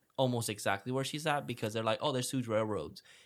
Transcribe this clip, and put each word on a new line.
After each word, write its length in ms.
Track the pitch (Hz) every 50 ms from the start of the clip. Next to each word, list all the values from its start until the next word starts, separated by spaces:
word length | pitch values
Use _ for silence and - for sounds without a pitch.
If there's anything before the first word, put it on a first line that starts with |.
| _ _ _
almost 320 | - 135 127 120 117 113 -
exactly 420 | 104 - - 107 98 101 - 127
where 120 | 127 131 135
she's 240 | 135 - 147 160
at 180 | 156 147 143 110
because 280 | 110 117 - 120 107 107
they're 80 | 113 110
like, 160 | 113 110 -
"Oh, 100 | - 151
there's 200 | 131 127 123 -
two 100 | - 131
railroads. 600 | 117 113 107 107 110 107 104 90 73 - - - - - - - -